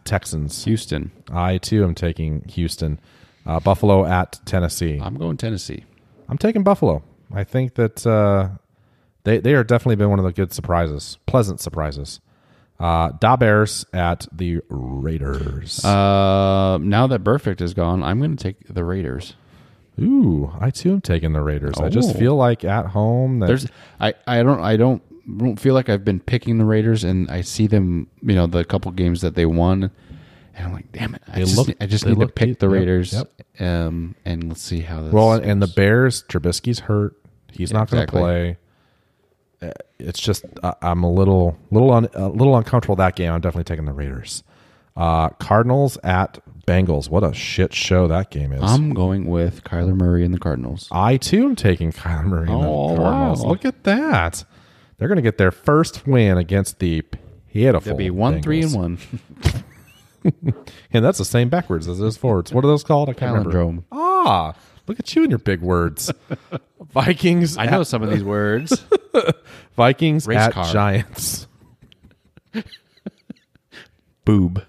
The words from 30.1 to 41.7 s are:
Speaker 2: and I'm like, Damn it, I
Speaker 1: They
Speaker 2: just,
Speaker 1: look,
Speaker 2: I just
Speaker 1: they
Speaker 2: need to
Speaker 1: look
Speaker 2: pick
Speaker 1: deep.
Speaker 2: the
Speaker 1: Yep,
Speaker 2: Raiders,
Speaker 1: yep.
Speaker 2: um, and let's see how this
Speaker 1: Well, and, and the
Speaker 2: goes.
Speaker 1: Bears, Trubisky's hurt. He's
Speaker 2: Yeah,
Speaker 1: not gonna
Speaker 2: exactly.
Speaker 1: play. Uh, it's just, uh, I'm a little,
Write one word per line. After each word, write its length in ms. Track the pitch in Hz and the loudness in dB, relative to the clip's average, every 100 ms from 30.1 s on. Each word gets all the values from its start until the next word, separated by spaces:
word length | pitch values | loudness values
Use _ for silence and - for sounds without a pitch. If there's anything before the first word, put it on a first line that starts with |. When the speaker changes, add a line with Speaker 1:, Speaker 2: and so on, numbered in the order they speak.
| - - - _ - | -20 -20 -20 _ -12
Speaker 2:
and 100 | 87 | -10
I'm 60 | |
like, 180 | 90 - | -10 -12
Damn 240 | - 110 | -10 -10
it, 80 | - - | -10 -10
I 60 | 92 | -4
Speaker 1:
They 40 | |
Speaker 2:
just, 120 | 92 104 | 0 2
Speaker 1:
look, 200 | - - | 0 -2
Speaker 2:
I 60 | 104 | -2
just 160 | 107 | 0
Speaker 1:
they 80 | 120 | 2
Speaker 2:
need 40 | 104 | 2
to 40 | |
Speaker 1:
look 120 | 104 | 0
Speaker 2:
pick 140 | - 113 | 0 -2
Speaker 1:
deep. 100 | 120 | 2
Speaker 2:
the 80 | 98 | 2
Speaker 1:
Yep, 60 | |
Speaker 2:
Raiders, 400 | 95 90 90 90 | 4 2 0 0
Speaker 1:
yep. 180 | 104 - - - - | -4 -6 -12 -20 -6
Speaker 2:
um, 560 | 90 85 82 85 82 - | -4 -2 -2 -4 -8 -10
and 240 | 92 82 82 | -8 -6 -6
let's 140 | 80 | -10
see 180 | - 85 | -8 -6
how 200 | 82 80 | -6 -8
this 120 | 78 | 0
Speaker 1:
Well, 220 | 107 113 | 4 6
and, 100 | 113 | 4
and 180 | 104 101 | 2 2
the 40 | 95 | 2
Speaker 2:
goes. 80 | - | 2
Speaker 1:
Bears, 460 | 98 117 127 - | 4 4 2 0
Trubisky's 560 | - - 87 - 123 117 | -6 -2 -2 -2 -4 -4
hurt. 340 | - 104 101 - _ _ _ | -2 0 -2 -6 _ _ _
He's 180 | - 90 | -10 -2
Speaker 2:
Yeah, 80 | 107 | -2
Speaker 1:
not 100 | 110 | 0
gonna 120 | - | 0
Speaker 2:
exactly. 180 | 78 90 | 0 0
Speaker 1:
play. 360 | 87 87 87 87 _ _ _ _ _ _ _ _ _ _ | 0 0 -2 -6 _ _ _ _ _ _ _ _ _ _
Uh, 80 | 85 - - - | -16 -16 -20 -14
it's 220 | 69 - | -12 -4
just, 240 | 107 98 - - | -4 -4 -8 -8
uh, 120 | 90 - | -6 -4
I'm 220 | 87 87 | -2 0
a 60 | 87 | 2
little, 460 | 92 95 92 87 80 - | 4 4 4 2 -2 0